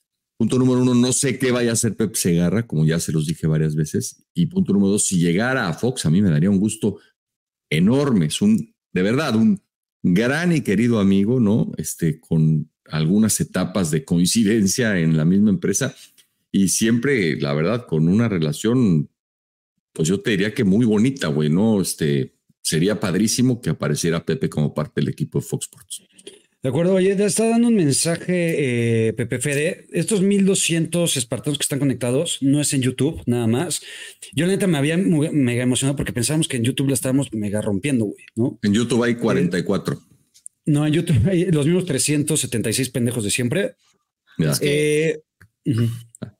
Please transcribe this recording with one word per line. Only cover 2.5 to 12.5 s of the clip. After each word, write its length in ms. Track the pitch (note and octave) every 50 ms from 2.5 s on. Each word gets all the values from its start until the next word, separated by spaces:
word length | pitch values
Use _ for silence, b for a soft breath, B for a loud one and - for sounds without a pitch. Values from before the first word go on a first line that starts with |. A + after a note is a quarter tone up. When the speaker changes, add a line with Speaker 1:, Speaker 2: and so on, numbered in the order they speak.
| F2+ A2+ A#2
Speaker 1:
como 180 | - - D2+ D#2
ya 140 | D#2 E2 E2+
se 140 | - -
los 120 | D#2+ D#2+ D2+ D#2
dije 180 | D#2+ - -
varias 300 | D#2 D#2 D#2 D#2 D#2 D2+
veces. 480 | D#2+ D2+ - - G#2+ A#2 - - _ _ _ -
Y 120 | E3+ E3+
punto 260 | D#3+ F3+ F#3+ F3+ -
número 180 | G3 G3+ G3 F#3+
dos, 160 | G#3 G3+ -
si 120 | - G3 E3+
llegara 480 | D#3+ F2 E2 G2 A#2 B2+ C3 C3 G#2+ E2+
a 60 | D#2
Fox, 320 | - - B2 - - -
a 40 | D#2
mí 100 | D#2 G2
me 80 | G#2 F2+
daría 200 | D2+ D2 E2+ G2+
un 80 | G2+ F#2
gusto 400 | G#2 G#2+ - - - G#2 - B B B B _ _ _ _ _ _ _ _ _ _ -
enorme. 560 | D#2 D#2+ F2+ G#2+ B2+ C#3 - - - F#2+ D#2
Es 160 | D2+ - -
un, 320 | G2+ G#2+ A2+ F2+ D2+ - _ _ _ _
de 100 | - F2+
verdad, 340 | F#2 G#2 A#2+ C#3+ D#3+ C3+ A2
un 260 | A2 A2+ G#2+ G2 - _ _ _ _ _ _ _ _
gran 500 | - F2+ F2 G2+ A#2 B2+ C#3 D#3+ F3 F3
y 100 | E3+ D3
querido 360 | G#2 - G2 G#2 A#2+ A#2+ A#2 G#2+
amigo, 400 | G2 G2 G2 G2 G2 A2 C3 B2+
¿no? 320 | A2 G2 A2 B2 - G#3+ -
Este, 420 | - D#2+ - - - E2+ D#2+ D2+ -
con 480 | _ - E2+ D#2+ D#2 D#2